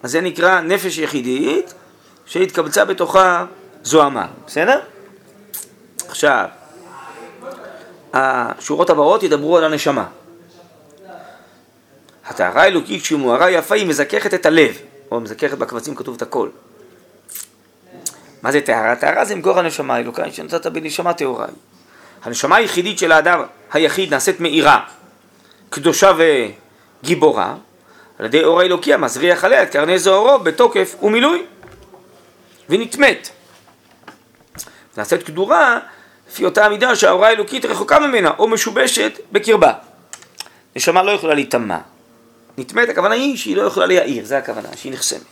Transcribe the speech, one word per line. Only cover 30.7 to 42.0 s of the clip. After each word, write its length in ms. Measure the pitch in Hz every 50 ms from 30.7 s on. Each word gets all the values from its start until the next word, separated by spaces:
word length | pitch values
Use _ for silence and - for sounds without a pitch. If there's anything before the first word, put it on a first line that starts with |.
| - 196 185 - - -
ומילוי, 440 | - 208 214 233 247 294 349 349 359 - - - - - - - - - - - _ _ - - _ _ _ _ _ _ _ _ _ -
ונטמאת. 600 | 156 208 233 233 - 269 285 262 190 - - - - _ _ _ - - _ _ _ _ _ _ _ _ _ - - _ _ _ _ _ _ _ _ - - - - - _ _ _ -
נעשית 260 | 107 - 175 - -
כדורה 560 | - 151 165 190 202 311 339 311 262 233 240 - - - - - _ _ _ _ _
לפי 160 | - - 214
אותה 200 | 185 185 214 208
המידה 300 | 208 208 202 233 254 240
שהאורה 320 | - 220 190 185 185 202 220
האלוקית 380 | 226 220 208 - - 262 -
רחוקה 340 | 226 208 190 202 - - 302
ממנה, 320 | 302 285 262 226 185 156 - -
או 80 | 208 226
משובשת 720 | 220 208 - 233 202 240 254 254 - 233 208 220 - - - _
בקרבה. 420 | - 208 208 226 220 196 170 135 110 - - - - _ _ _ - - - _ _ _ - - _ _ _ _ _
נשמה 280 | - - 170 165 180 185
לא 80 | 202
יכולה 220 | 208 196 - 160 151
להיטמע. 440 | 143 139 - - 123 117 104 90 80 - - _ _